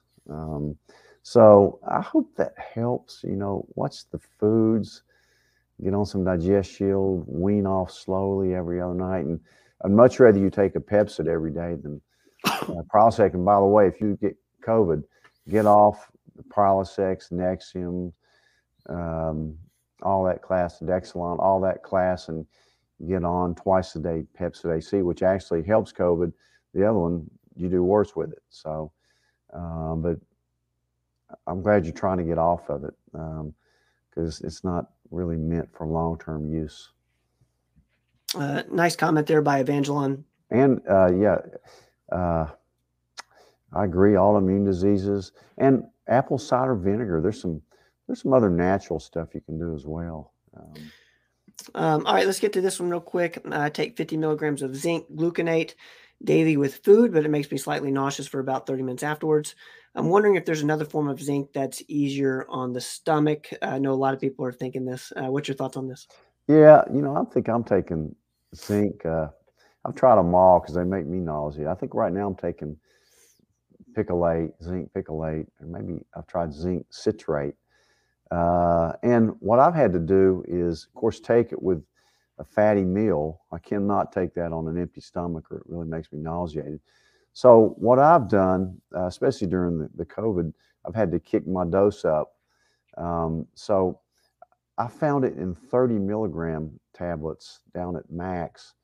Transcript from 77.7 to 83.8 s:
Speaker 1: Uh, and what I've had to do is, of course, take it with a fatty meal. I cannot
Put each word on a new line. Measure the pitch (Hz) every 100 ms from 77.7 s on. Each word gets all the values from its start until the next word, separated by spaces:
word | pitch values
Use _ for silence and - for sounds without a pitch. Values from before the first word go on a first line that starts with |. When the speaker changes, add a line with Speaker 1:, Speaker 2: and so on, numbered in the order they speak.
| _ _ _ _ _ -
Speaker 1:
Uh, | 87 85 87 85 85 82 -
and | 117 120 110 -
what | 95 120
I've | 156 165
had | 113
to | 87
do | 80 95 95 92 -
is, | 87 87 80 -
of | -
course, | 113 -
take | - 120 117
it | -
with | 92 82 - _ _ _ _ -
a |
fatty | 78 - 107 104
meal. | 92 98 110 78 78 82 _
I | 82
cannot | - 104